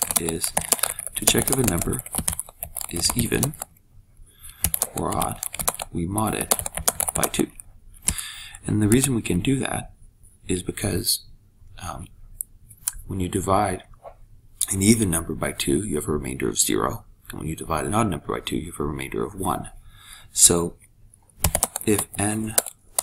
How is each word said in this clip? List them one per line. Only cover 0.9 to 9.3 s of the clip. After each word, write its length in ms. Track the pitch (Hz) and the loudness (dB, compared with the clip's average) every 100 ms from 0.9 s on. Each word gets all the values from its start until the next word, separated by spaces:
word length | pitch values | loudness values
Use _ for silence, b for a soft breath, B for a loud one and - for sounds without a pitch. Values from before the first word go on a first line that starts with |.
| B B - | B B 0
to 100 | - | 4
check 240 | - - | 4 4
if 80 | 135 | 4
a 60 | |
number 400 | 120 87 98 95 - - - - - - - - - | 4 2 0 -2 -4 -4 -2 -4 -8 -14 -12 -10 -6
is 260 | 85 85 - | -2 0 0
even 380 | 113 - 143 156 - - _ - - - - B B B B - - - | 0 2 0 -4 -12 -14 _ -20 -20 -20 -20 B B B B -2 -2 -2
or 200 | 82 - | 0 0
odd, 240 | 80 - - - - - - | 0 -2 -8 -4 -4 -4 -6
we 160 | - 85 | -4 -2
mod 260 | 101 107 | 0 0
it 220 | - - - - - - - - | 0 -2 -2 -4 -4 -2 -2 -2
by 100 | - | 0
two. 280 | - - - - - - - - - B B B B B - | 0 2 0 -2 -20 -20 -20 -8 -6 B B B B B 0
And 160 | 104 | 2
the 60 | 107 | 6
reason 260 | 120 139 | 6 6
we 80 | 117 | 2
can 180 | - | 2